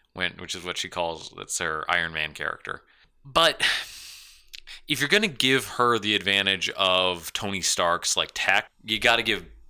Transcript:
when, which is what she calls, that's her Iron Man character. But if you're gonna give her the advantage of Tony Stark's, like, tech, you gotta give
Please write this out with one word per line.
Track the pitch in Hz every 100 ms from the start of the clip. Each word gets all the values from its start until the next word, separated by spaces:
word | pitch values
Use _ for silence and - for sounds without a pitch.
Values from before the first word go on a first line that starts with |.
| _
when, | - 90
which | 85 90 92
is |
what | 87 85
she | 90
calls, | 90 85 80 71 -
that's | - -
her | 85 78 -
Iron | 87 82
Man | 80 76
character. | 76 73 - - - _ _ _ _
But | 139 143 165 - - - - - - - - - - - - - -
if | 139
you're | 143
gonna | 202 214
give | 131 131 131 -
her | - 120 113
the | 104 101
advantage | 92 98 98 95 -
of | - 95 92 92 87 80
Tony | - 101 98
Stark's, | 80 - 87 87 - -
like, | 82
tech, | - - 101 - _
you | 107 107
gotta | 120 117
give | 110 98 85 -